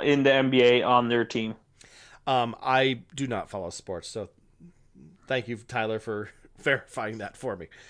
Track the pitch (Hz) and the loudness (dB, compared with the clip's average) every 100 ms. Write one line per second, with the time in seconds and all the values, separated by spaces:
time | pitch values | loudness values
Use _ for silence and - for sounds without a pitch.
0 | 147 143 135 135 135 127 123 123 120 123 | 2 4 4 4 4 6 6 6 4 2
1 | 120 120 113 117 110 110 _ _ - - | 4 0 0 -4 -6 -8 _ _ -20 -20
2 | - - - 127 120 113 135 131 135 123 | -20 -12 -2 0 0 -4 0 2 2 -2
3 | - 139 135 107 80 101 85 - - 87 | -8 -8 -6 -6 -6 -8 -10 -10 -10 -10
4 | - 113 98 _ _ _ 175 _ _ - | -10 -12 -12 _ _ _ -20 _ _ -20
5 | 78 90 - 131 117 113 - 117 110 110 | -20 -16 -6 -6 -4 -10 -8 -4 -4 -4
6 | 117 104 101 - - - 147 135 - - | -6 -8 -10 -16 -20 -6 -2 -2 -2 -8
7 | 107 110 101 - 131 95 80 - - | -8 -8 -12 -10 -8 -8 -12 -18 -20